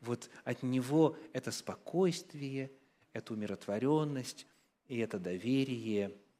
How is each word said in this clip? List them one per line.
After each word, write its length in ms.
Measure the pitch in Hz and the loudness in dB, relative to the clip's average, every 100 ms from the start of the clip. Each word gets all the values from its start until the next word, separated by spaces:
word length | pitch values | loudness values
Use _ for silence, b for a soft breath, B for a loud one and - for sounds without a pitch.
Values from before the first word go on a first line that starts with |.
вот 280 | 120 120 - B | -2 -4 -4 B
от 200 | - 123 | -6 -2
Него 540 | 127 127 127 156 151 B B | 2 0 4 6 6 B B
это 180 | - - | -6 -4
спокойствие, 1200 | - - - - 170 185 170 - 147 139 135 135 - b b _ | -6 -6 -8 -4 2 4 2 -8 -10 -6 -4 -6 -10 b b _
эту 200 | 110 - | -10 -6
умиротворенность 1120 | 107 104 98 - 104 131 156 151 135 123 - - b b _ _ | -6 -4 -4 -2 0 4 4 2 -4 -6 -12 -20 b b _ _
и 100 | 120 | -2
это 200 | 113 104 | -2 -2
доверие 920 | 90 90 113 135 135 120 110 104 101 - _ | -2 -2 2 2 2 -2 0 0 0 -6 _